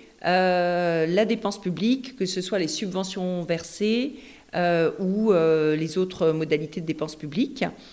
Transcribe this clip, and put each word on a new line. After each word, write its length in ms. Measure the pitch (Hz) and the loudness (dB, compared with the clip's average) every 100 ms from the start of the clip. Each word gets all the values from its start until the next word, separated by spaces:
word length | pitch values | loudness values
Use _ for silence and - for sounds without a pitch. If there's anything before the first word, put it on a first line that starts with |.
| - - | -20 -6
euh, 840 | - 185 185 180 175 175 175 165 160 | 0 4 4 4 2 2 2 2 2
la 180 | 180 214 | 2 2
dépense 340 | 226 202 202 | 0 -2 -4
publique, 560 | 185 160 220 262 - - | -4 0 0 0 -4 -6
que 80 | |
ce 160 | 185 185 | -4 -4
soit 180 | 185 202 | -2 -2
les 100 | 160 | -2
subventions 720 | - 202 185 190 196 185 180 | -4 -4 -4 -6 -4 -4 -4
versées, 720 | 165 165 - - 208 233 277 - - - - | -2 -4 -6 -2 0 0 -2 -6 -18 -20 -8
euh, 360 | 175 175 170 165 - | 0 2 4 2 0
ou, 320 | 185 196 220 | -2 2 4
euh, 460 | 180 160 160 156 156 | 4 4 4 2 0
les 220 | 160 185 | 0 -2
autres 320 | 185 - 165 | -2 2 2
modalités 480 | 160 156 151 156 175 | 2 0 0 -2 -6
de 60 | 160 | -6
dépenses 300 | 156 156 - | -4 -6 -8
publiques, 500 | 147 151 262 - 170 - - | -6 -2 -2 -2 -6 -6 -18